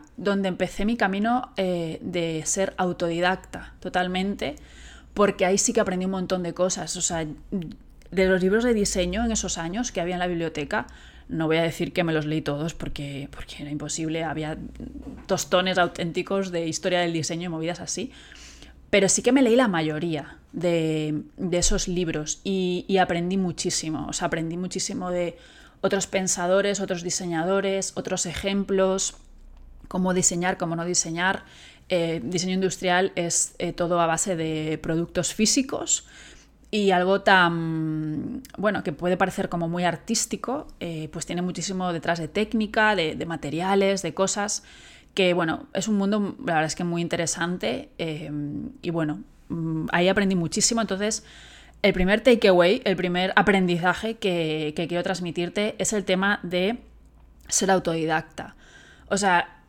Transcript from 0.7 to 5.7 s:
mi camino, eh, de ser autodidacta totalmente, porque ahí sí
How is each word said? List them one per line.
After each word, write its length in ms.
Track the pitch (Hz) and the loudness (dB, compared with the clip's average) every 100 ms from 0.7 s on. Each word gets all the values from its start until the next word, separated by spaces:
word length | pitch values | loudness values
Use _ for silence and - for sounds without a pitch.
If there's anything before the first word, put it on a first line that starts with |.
| - 208 | 0 -2
mi 100 | 233 | 2
camino, 560 | 196 196 226 247 - - | 0 2 0 0 -2 -2
eh, 420 | 185 175 160 - | -2 0 -4 -6
de 420 | - 175 165 160 - | -6 -2 -2 -2 -2
ser 260 | 196 190 - | -2 -2 0
autodidacta 960 | 180 175 170 165 180 185 - - - - | -2 0 -2 0 0 0 -6 -14 -14 -12
totalmente, 760 | 180 180 180 185 196 - 135 147 - - - - - | -4 -2 0 -2 -2 -4 -6 -8 -16 -20 -20 -20 -6
porque 320 | - 202 196 | 2 2 4
ahí 140 | 185 196 | 2 4
sí 160 | - | 2